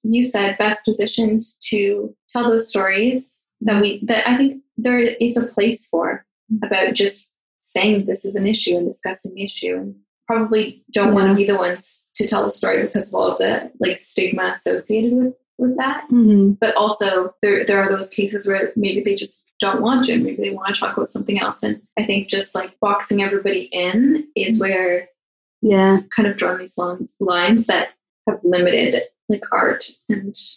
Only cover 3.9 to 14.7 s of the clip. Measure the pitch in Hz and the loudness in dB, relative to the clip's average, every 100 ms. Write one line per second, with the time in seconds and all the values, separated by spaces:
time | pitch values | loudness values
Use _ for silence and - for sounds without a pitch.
3.9 | 196 214 220 240 254 277 - _ - 240 | 0 -2 0 2 2 2 0 _ -4 0
4.9 | 247 233 - 233 233 226 - 226 240 - | 2 0 0 0 0 -2 0 0 0 -4
5.9 | 165 185 - _ _ - 214 208 190 - | -4 -4 -6 _ _ -4 -4 -2 0 0
6.9 | - 196 - - _ _ _ - 180 208 | 0 0 -2 -6 _ _ _ -6 0 2
7.9 | 202 190 196 196 196 196 214 180 175 175 | 2 0 -2 -4 -2 0 0 0 0 -2
8.9 | - 185 185 185 190 196 - 180 185 202 | -6 -8 -10 -12 -10 -10 -6 -6 -6 -8
9.9 | 196 _ _ - 226 220 220 - - _ | -14 _ _ -4 -2 2 0 0 -8 _
10.9 | 208 214 196 190 202 202 196 180 180 - | 0 4 4 4 4 2 2 0 -4 -8
11.9 | - _ - 208 202 202 - 190 190 202 | -10 _ -4 0 0 -2 -2 0 0 0
12.9 | 202 - 190 - - - - - - 185 | -4 -4 -2 0 0 -2 -2 -6 -4 -2
13.9 | 185 - - - 190 185 - 180 | -2 -4 -2 -2 -2 -4 -4 -2